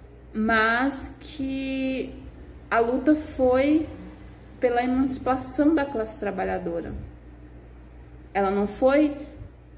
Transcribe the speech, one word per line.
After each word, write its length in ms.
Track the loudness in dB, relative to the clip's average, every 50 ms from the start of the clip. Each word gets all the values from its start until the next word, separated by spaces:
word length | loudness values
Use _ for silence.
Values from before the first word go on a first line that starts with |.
| -20 -20 -20 -20 -20 -10 -4
mas 840 | -2 0 2 4 4 4 4 2 2 0 0 -2 -4 -6 -10 -12 -14
que 920 | -16 -12 -10 -6 -6 -4 -4 -4 -4 -4 -4 -2 -2 -2 -2 -4 -6 -8 -10 -14 -16 -16 -16 -18 -18 -18 -18 -16 -8 -2
a 100 | 2 2
luta 360 | 2 2 2 2 4 4 4
foi 720 | 4 2 -4 -2 2 2 4 4 4 4 4 4 2 2 -2 -8 -14 -16 -16 -16 -18 -18 -20 -20 -20 -20 -20 -4 0
pela 240 | 0 2 2 2 2
emancipação 920 | 2 2 2 2 2 0 -2 0 0 0 0 -2 -2 0 2 4 4 4
da 120 | 4 2
classe 340 | 0 -2 -4 -4 -6 -6 -6
trabalhadora. 760 | -4 -4 -2 -2 -2 -2 -2 -4 -4 -4 -6 -6 -6 -8 -10 -10 -12 -14 -16 -18 -20 -20 -20 -20 -20 -20 -20 -20 -20 -20 -20 -20 -20 -20 -20 -20 -20 -20 -20 -20 -14 -6 -2
Ela 180 | 0 0 2
não 160 | 2 2 0 0
foi 480 | 0 2 4 4 6 6 4 2 0 -4 -12 -14 -16 -16 -18 -18 -18 -20 -20 -20 -20